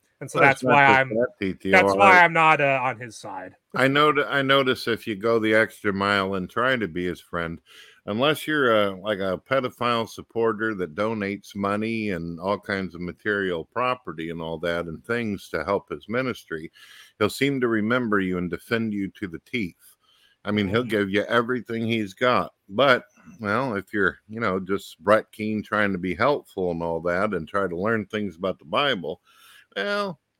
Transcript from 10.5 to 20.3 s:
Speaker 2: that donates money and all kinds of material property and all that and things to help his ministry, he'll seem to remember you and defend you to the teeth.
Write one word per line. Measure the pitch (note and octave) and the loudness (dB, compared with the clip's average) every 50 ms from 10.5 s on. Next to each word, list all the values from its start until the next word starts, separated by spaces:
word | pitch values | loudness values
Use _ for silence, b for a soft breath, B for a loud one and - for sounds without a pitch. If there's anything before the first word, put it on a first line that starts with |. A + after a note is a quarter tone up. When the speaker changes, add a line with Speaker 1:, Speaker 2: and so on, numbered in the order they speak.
| G#2+ G2+ A2 A2 G#2+ | 0 0 -2 -4 -2
Speaker 2:
that | F2+ F2+ D#2 D2+ | -4 -6 -6 -4
donates | G#2 G#2+ A2+ A#2 G#2+ G2+ G2 G2+ G2+ - - - | -2 -2 -2 -2 -4 -4 -4 -6 -8 -10 -12 -6
money | G2 G2+ G2 G2+ G#2+ A2 A2+ A2+ A2 G#2+ G#2 | -4 -2 -2 -2 -2 -2 -2 -4 -4 -4 -4
and | F2+ E2+ E2 E2+ E2+ E2 | -4 -4 -6 -8 -8 -6
all | F2 G2 G#2 F#2+ | -4 -4 -4 -4
kinds | - - G2+ F#2+ F#2+ E2+ E2 | -4 -4 -4 -4 -4 -6 -8
of | E2+ | -10
material | F2 F2 E2 _ - A2 G2+ G2+ G2 F#2 E2+ E2 D#2 | -10 -10 -10 _ -4 -2 -2 -2 -2 -2 -2 -4 -6
property | _ - A2+ B2+ B2+ B2+ - - F#2 D#2 D#2+ D#2+ E2+ | _ -4 -2 0 0 -2 -4 -6 -10 -10 -8 -8 -8
and | E2 E2+ | -8 -8
all | E2 E2 E2 D#2 | -6 -6 -6 -4
that | F2 E2+ E2+ E2+ E2+ | -2 -2 -2 -2 -4
and | E2 D#2+ - - | -6 -8 -10 -6
things | - A#2 A#2+ A#2 G#2+ G2 F2 - - | -6 -4 -4 -4 -4 -6 -6 -6 -6
to | - E2 D2 | -6 -4 -2
help | F#2 G2+ F#2 - - | -2 -2 -2 -2 -6
his | E2 D2 - G2+ | -10 -10 -8 -6
ministry, | A2+ B2+ C3 B2+ G#2 - - - E2 D#2 D#2+ - B B B B B B B B B B | -4 -4 -2 -4 -6 -8 -10 -10 -10 -10 -10 -12 B B B B B B B B B B
he'll | G#2+ G2 | 0 0
seem | - - C#3 C#3+ C#3 C3 | 0 0 0 0 0 0
to | B2 A#2 | 0 0
remember | A2+ G#2+ G#2 A2 B2 B2+ A#2+ G#2+ G#2 G2 | 2 2 2 2 0 0 0 0 0 0
you | F#2+ F#2 F2+ F2+ | 0 0 -2 -2
and | F2+ E2 | -4 -4
defend | E2+ - - - A#2 A2+ A2+ A2 G2+ | -6 -8 -6 -4 -2 -2 -2 -2 -4
you | G2+ G2 F#2 | -4 -6 -6
to | - - G#2 F2 | -8 -8 -10 -10
the | D#2+ D#2 | -10 -12
teeth. | - _ - A#2+ F#2+ E2 - _ _ - _ _ b b b b b b | -12 _ -6 -6 -6 -6 -8 _ _ -20 _ _ b b b b b b